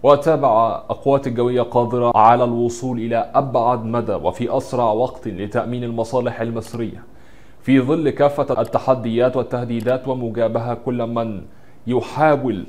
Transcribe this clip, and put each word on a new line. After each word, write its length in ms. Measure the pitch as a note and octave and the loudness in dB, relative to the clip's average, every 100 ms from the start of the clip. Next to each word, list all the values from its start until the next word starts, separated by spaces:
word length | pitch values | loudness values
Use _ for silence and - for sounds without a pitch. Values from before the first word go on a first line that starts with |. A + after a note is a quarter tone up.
وتابع 800 | C3 C#3+ E3 D#3 C#3 A2 A2+ F2+ - | 6 4 4 2 4 4 2 -2 -6
القوات 360 | A2 - C#3 C#3 | -4 0 0 0
الجوية 360 | A#2+ A#2+ B2 | -2 0 0
قادرة 500 | A#2 B2 A#2 B2 A#2+ A2+ | 0 0 0 0 2 6
على 280 | A2 A#2+ | 6 6
الوصول 540 | B2 A#2 A#2+ A#2 C3 A#2+ | 4 0 -2 -2 -6 -6
إلى 320 | A#2 A#2 - | -2 -2 0
أبعد 500 | C3+ C#3 B2 A#2 B2 | 0 0 0 2 0
مدى 280 | A2+ A#2 G#2 | -2 -4 -2
وفي 440 | F#2+ D#2 - A#2+ C3 | -2 -2 -2 -2 -2
أسرع 360 | B2+ B2+ A#2 | -2 -2 0
وقت 360 | G#2+ B2 - A#2 | 0 -2 -4 -10
لتأمين 560 | F2+ G2+ A#2 A2+ B2 | -8 -4 -4 -4 -6
المصالح 560 | A#2+ A#2 - B2+ A#2+ A#2 | -6 -4 -2 -2 -2 -4
المصرية 640 | A2+ A#2 - A#2+ A2 - - - - - - - | -6 -6 -8 -8 -8 -10 -18 -20 -20 -20 -20 -12
في 180 | - C3+ | 2 4
ظل 300 | C#3 D#3+ D3 | 4 2 0
كافة 500 | - C#3+ C#3+ C#3 B2 | 2 2 2 -2 0
التحديات 760 | A#2 B2 - C3 A2+ A2+ B2+ C3 | 0 -2 0 0 0 2 2 0
والتهديدات 720 | A#2 B2 A#2+ A#2 A2 C3 C3+ | -4 -4 -4 -4 -2 -2 -2
ومجابهة 680 | B2+ A#2+ A2 A2+ A2+ A#2+ | -4 -4 -2 0 0 -4
كل 320 | A#2 - B2 A#2 | -6 -4 -4 -2
من 360 | A#2 A2+ G2+ - - - - - | -2 -4 -6 -12 -20 -20 -14 -2
يحاول 760 | B2 A#2+ B2+ D#3 D3 B2+ G2+ | -2 -2 2 4 4 2 -4